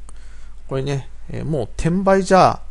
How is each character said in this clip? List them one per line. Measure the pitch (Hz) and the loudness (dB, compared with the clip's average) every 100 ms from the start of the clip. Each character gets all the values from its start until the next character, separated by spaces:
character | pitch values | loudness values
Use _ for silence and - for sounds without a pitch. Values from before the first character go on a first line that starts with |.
| - - - - - - - | -10 -12 -12 -12 -12 -10 -6
こ | |
れ | 135 | -6
ね、 | 135 139 - - - | -4 -4 -6 -10 -10
え | 117 | -8
ー、 | |
も | 123 156 | -4 -4
う | 107 - | -4 -2
転 | 165 180 | 0 2
売 | 196 196 | 4 4
じ | 185 | 6
ゃ、 | 185 135 - - | 6 6 4 -6